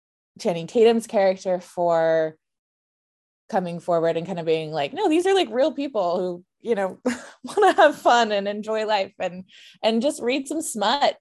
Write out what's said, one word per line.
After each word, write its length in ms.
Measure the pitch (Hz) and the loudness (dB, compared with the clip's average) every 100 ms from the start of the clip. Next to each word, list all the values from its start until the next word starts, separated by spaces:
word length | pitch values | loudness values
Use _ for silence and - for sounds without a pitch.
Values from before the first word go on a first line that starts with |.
| _ _ _ - | _ _ _ -8
Channing 300 | 220 170 165 | -4 -4 -2
Tatum's 400 | 240 226 226 220 | 4 4 4 0
character 500 | 220 196 190 190 180 | 2 2 0 -2 -4
for 760 | - - 175 165 165 160 160 156 _ _ _ _ _ _ _ _ _ _ - | -4 -2 0 2 2 2 0 -6 _ _ _ _ _ _ _ _ _ _ -4
coming 320 | 208 175 170 | -2 -2 -6
forward 360 | - 170 165 165 | -2 0 2 -2
and 100 | 170 | -4
kind 120 | 170 | -6
of 80 | 165 | -2
being 240 | 160 156 | -2 -2
like, 220 | 156 143 | -4 -4
"No, 160 | 311 403 | -2 0
these 180 | 320 370 | 2 2
are, 80 | |
like, 140 | 392 233 | 2 0
real 220 | 240 302 | 0 0
people 460 | 262 285 220 175 180 | -2 -6 -2 -2 -2
who, 240 | 180 180 - _ | -4 -6 -14 _
you 160 | 220 202 | -4 -2
know, 240 | 190 - | -2 -4
<laughs> 380 | 247 240 - - | -6 -6 -12 -20
wanna 280 | 247 - 381 | -6 2 4
have 220 | 370 302 - | 6 4 4
fun 340 | 320 240 220 | 2 4 2
and 160 | 202 202 | 0 -4
enjoy 400 | 208 208 220 220 | -6 -4 -4 0
life 280 | 208 196 - | -2 -2 -6
and, 260 | 185 180 - - - - | -8 -8 -18 -20 -20 -4
and 180 | 220 226 | 0 2
just 220 | 285 294 | 0 -2
read 240 | 240 269 269 | -2 -2 -4
some 160 | 311 | -6
smut 540 | 311 214 208 277 254 - | -6 -4 -2 2 0 -2